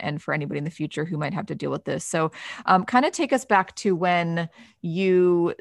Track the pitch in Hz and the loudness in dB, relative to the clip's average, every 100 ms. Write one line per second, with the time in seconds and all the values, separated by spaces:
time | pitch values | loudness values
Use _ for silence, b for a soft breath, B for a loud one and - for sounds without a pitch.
0 | 147 147 - 151 143 147 151 - 151 151 | -6 -6 -4 -4 -4 -6 -6 -6 -8 -6
1 | 165 151 147 147 - 151 143 143 - 147 | -6 -4 -4 -6 -8 -6 -6 -6 -6 -6
2 | - 170 160 B B B - 185 - 247 | -4 -2 -2 B B B 2 2 4 2
3 | 311 - 294 269 - 202 185 - 208 170 | 2 0 0 0 2 2 2 -2 0 2
4 | 180 175 170 170 165 B B B 170 170 | 2 2 0 -2 -4 B B B -6 0
5 | 190 180 180 175 170 - | 4 6 6 4 2 -2